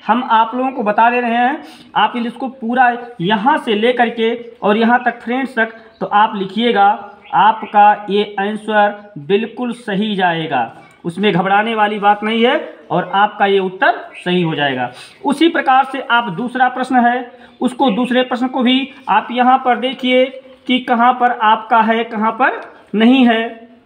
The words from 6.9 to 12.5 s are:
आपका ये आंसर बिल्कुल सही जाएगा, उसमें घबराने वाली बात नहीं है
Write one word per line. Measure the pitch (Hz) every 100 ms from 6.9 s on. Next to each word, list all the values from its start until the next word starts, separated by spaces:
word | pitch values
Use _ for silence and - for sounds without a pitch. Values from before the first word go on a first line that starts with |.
| 208 - - -
आपका | 160 202 220 208 208 208 208 -
ये | 196 208 -
आंसर | 202 214 220 214 208 208 - -
बिल्कुल | 143 202 226 - 247
सही | 226 - 190 214 196
जाएगा, | 185 165 156 135 117 - - _ 175
उसमें | 170 208
घबराने | 175 190 196 220 220
वाली | 208 214
बात | 202 208
नहीं | 214 226
है | 233